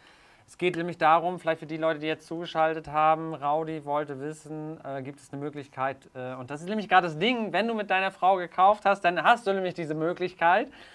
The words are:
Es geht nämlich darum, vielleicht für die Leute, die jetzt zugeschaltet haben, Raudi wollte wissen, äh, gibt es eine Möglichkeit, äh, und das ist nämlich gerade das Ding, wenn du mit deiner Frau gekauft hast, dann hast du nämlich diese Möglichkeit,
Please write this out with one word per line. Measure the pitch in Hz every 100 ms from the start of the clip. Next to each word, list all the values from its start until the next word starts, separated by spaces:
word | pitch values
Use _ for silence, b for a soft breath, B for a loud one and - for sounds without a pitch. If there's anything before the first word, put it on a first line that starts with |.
| b b b b _
Es | -
geht | 175
nämlich | 165 175 170
darum, | 156 165 170 180
vielleicht | 165 160
für | 151
die | 160
Leute, | 160 151
die | 156
jetzt | 156 -
zugeschaltet | 165 175 165 160 160 156
haben, | 147 156 160 160
Raudi | 156 143 151 160 160
wollte | 143 147 147 135
wissen, | 143 156 147 156 156 160
äh, | 139 139
gibt | 131 143
es | -
eine | 139
Möglichkeit, | 147 147 139 - 135 131 -
äh, | 131 127
und | 131 127
das | 143
ist | 170
nämlich | 214 214
gerade | 185 180
das | 151
Ding, | 214 247 214
wenn | 170 226
du |
mit | 226 208
deiner | 190 190
Frau | - 180
gekauft | 190 175 - 190 214
hast, | 196 196
dann | 175 175
hast | 160 240 190
du |
nämlich | 196 185
diese | 170 156
Möglichkeit, | 156 160 180 180 - 170 196 269 B B